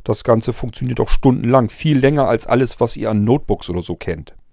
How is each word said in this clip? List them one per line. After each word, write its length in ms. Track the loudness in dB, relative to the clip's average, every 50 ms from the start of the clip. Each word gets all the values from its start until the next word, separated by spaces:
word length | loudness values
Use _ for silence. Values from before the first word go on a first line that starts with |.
| -6
Das 200 | -4 -4 -2 0
Ganze 300 | 2 2 2 2 -2 -6
funktioniert 460 | -6 -8 -10 -8 -6 -6 -4 -2 -2
auch 100 | 2 2
stundenlang, 600 | 2 4 4 4 2 2 2 2 2 2 2 0
viel 300 | -4 -4 -2 0 2 4
länger 280 | 4 4 2 2 2
als 200 | 2 0 -2 0
alles, 320 | 0 0 2 2 0 0 -2
was 180 | -2 -2 -2
ihr 140 | -4 -4 -2
an 140 | 0 0 2
Notebooks 440 | 2 2 2 0 -2 -4 -4 -4 -6
oder 140 | -6 -6 -6
so 120 | -6 -10
kennt. 380 | -8 -8 -8 -8 -8 -10 -16 -20 -20 -20 _